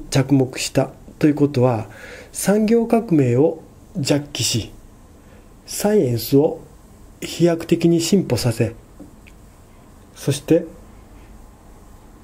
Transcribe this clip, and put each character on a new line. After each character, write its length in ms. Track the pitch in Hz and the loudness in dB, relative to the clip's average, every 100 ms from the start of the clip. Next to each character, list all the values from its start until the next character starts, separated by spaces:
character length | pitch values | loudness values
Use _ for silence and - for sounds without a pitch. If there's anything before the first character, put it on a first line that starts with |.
| - | -4
着 220 | 139 135 | -2 2
目 240 | 139 131 - | 2 0 -4
し 120 | - | -4
た 200 | - 135 - - - | -2 -2 -6 -20 0
と 80 | 151 | 0
い 40 | |
う 20 | |
こ 140 | 147 147 | 2 0
と 140 | 156 | 2
は、 240 | 131 113 104 - - - - | 2 0 -6 -14 -20 -20 -16
産 320 | - - 208 | -6 0 2
業 220 | 214 233 226 | 2 2 2
革 260 | 233 226 | 0 2
命 240 | 156 127 120 | 2 2 4
を 260 | 160 - - - - 196 | 2 0 -12 -20 -14 -8
弱 260 | 131 147 143 | -2 -2 -4
気 100 | - | -6
し、 300 | 120 113 - - - - - - - - - - - | -4 -4 -8 -14 -20 -20 -20 -20 -20 -20 -20 -20 -16
サ 280 | - 208 | -6 0
イ 120 | 214 135 | 2 0
エ 60 | |
ン 60 | 117 | -2
ス 200 | - 139 | 2 2
を 220 | 147 - - - - - - - | 2 -2 -14 -20 -20 -20 -20 -16
飛 240 | - - | -12 0
躍 220 | 170 170 - | 0 0 -2
的 220 | 165 170 | 0 2
に 120 | 170 | 2
進 240 | 165 196 | 2 0
歩 140 | 147 117 | 0 -2
さ 140 | 123 | -2
せ、 220 | - 110 - - - - - - - - - - - - - - | -2 -4 -6 -20 -20 -20 -20 -20 -20 -20 -20 -20 -20 -20 -20 -20
そ 180 | - - | -12 -6
し 80 | 139 | -4
て 240 | - 165 170 - - - - - - - - - - - - - - - | 0 0 0 -14 -20 -20 -20 -20 -20 -20 -20 -20 -20 -20 -20 -20 -20 -20